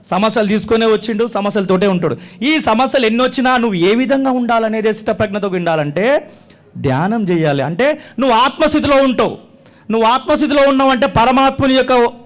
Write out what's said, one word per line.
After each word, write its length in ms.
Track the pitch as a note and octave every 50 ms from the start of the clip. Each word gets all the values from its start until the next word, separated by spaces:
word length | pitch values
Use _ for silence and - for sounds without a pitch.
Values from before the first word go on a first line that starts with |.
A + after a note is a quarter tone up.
| _
సమస్యలు 420 | - F3 F#3 G#3 A3 G#3 A#3+ G#3+
తీసుకునే 380 | G3 G#3+ G#3+ - - A3+ A3 A3+
వచ్చిండు, 420 | A3+ G#3+ G#3 G#3+ - A3+ G3+ A#3
సమస్యలతోటే 600 | A#3+ - G3+ G3+ G3+ G3+ G#3+ G3 F3+ F#3 F#3 G3
ఉంటాడు. 300 | G3+ F#3+ F3 F3 D#3 B2 - - - - -
ఈ 180 | A3 C#4+ D#4 D#4
సమస్యలు 460 | - B3 A3 A3 C4+ C4 - C4+ B3
ఎన్ని 180 | A3 A3 A#3 B3+
వచ్చినా 340 | B3+ B3 C4+ B3 B3+ B3+
నువ్వు 160 | B3 A#3 A#3 G3
ఏ 220 | F3 E3 F#3+ G#3+
విధంగా 360 | A#3+ C4 G#3+ C#4 C4+ C4+ C4+
ఉండాలనేదే 600 | B3+ B3+ A#3+ A#3 A#3 A3+ A3+ A3 G#3+ A3 G#3 A3 G#3+
స్థితప్రజ్ఞతో 540 | G#3+ G#3+ - G#3+ - A3 G3+ G3 G#3 F#3
ఉండాలంటే 840 | G3+ F3+ F#3 F3 E3+ D#3+ D#3 D3 D3 C#3+ E3+ G3 B3 C#4+ D#4+ D4+ - - - - _ - _ _ - _
ధ్యానం 460 | - A#2 C#3+ B2+ C3+ E3 G3 A3+ A#3 G#3
చేయాలి. 400 | F3 F3+ E3 D#3+ D3+ C#3 C#3 C3
అంటే 360 | C#3+ E3+ E3 B3 C#4+ D#4 D4+ - - - -
నువ్వు 180 | B3+ C4+ A#3
ఆత్మస్థితిలో 580 | A3 B3 C#4+ - - D#4+ D4+ D4+ D4+ D4+ C#4+ C#4+
ఉంటావు. 420 | C4+ C#4 C4+ A#3+ - A#3 F3 - - - _ _ - _ - _ - _ -
నువ్వు 160 | G#3+ A3+ A3
ఆత్మస్థితిలో 640 | A3 B3 C4 B3+ - D4+ C#4+ D4+ C4+ C#4+ C#4+ C#4 C#4
ఉన్నావంటే 380 | C#4 C4 C#4 C4 C4 A#3+ C#4
పరమాత్ముని 680 | C#4 - - A3+ B3 C4 C4+ C4+ C4+ C4+ C4+ C4+ C4+ C4
యొక్క 320 | C4 B3+ B3+ C4 B3 A#3 A#3 - - -